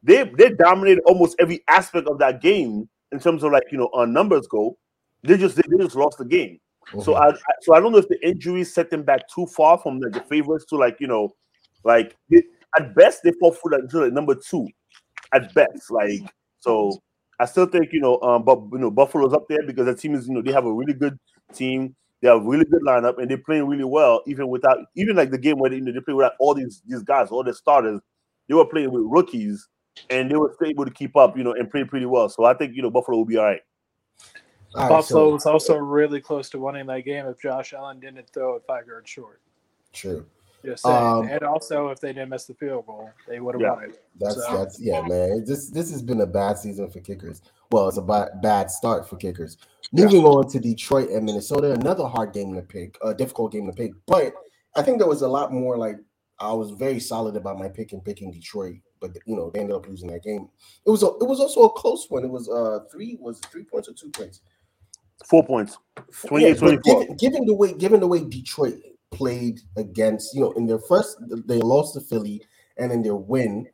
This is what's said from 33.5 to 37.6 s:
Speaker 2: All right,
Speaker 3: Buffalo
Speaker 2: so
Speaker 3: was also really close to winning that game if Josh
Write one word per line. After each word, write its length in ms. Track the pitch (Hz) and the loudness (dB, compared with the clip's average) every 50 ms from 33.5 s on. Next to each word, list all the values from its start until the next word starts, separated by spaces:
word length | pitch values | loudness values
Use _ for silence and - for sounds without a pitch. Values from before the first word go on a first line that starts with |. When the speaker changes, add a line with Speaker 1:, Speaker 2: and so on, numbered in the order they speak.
| 95 85 _ _ _ _ _ _ _ _ _ _ _ _ - _ _ - _ _ _ _ _ _ - | -2 -4 _ _ _ _ _ _ _ _ _ _ _ _ -20 _ _ -20 _ _ _ _ _ _ -6
Speaker 2:
All 60 | - - | -4 2
right, 60 | - | 2
Speaker 3:
Buffalo 400 | 156 160 156 - 165 156 156 151 | 2 2 2 2 2 4 4 4
Speaker 2:
so 40 | 151 | 2
Speaker 3:
was 120 | 143 - | 2 0
also 320 | 151 156 156 156 156 156 | 0 0 2 2 0 0
really 420 | 151 147 143 143 147 151 147 147 139 | 0 -2 -2 0 0 0 0 -2 -8
close 280 | _ - 151 143 131 - | _ -8 -8 -8 -8 -12
to 80 | - 135 | -12 -10
winning 260 | 131 139 139 139 135 | -10 -10 -10 -10 -12
that 140 | 131 131 127 127 | -10 -10 -10 -10
game 200 | 135 143 143 135 | -10 -10 -10 -10
if 140 | 131 123 _ | -12 -14 _
Josh 340 | - 139 127 135 | -8 -8 -8 -8